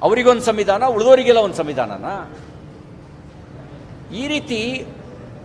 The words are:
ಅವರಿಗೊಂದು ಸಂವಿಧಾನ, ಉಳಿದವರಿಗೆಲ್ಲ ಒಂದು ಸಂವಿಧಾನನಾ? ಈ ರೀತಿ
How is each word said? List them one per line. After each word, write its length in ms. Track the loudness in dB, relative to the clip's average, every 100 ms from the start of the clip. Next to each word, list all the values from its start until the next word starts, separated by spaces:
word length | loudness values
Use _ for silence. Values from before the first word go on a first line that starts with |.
ಅವರಿಗೊಂದು 400 | 0 4 4 4
ಸಂವಿಧಾನ, 420 | 2 0 2 2
ಉಳಿದವರಿಗೆಲ್ಲ 560 | 2 2 6 6 8 4
ಒಂದು 140 | 4
ಸಂವಿಧಾನನಾ? 800 | 0 -4 -2 -4 -4 -8 -8 -10 -16 -20 -20 -20 -20 -20 -20 -20 -20 -20 -20 -20 -18 -18 -18 -18 -18 -14
ಈ 120 | -8 -4
ರೀತಿ 600 | -4 -4 -4 -4 -6 -10 -16 -18 -18 -18 -18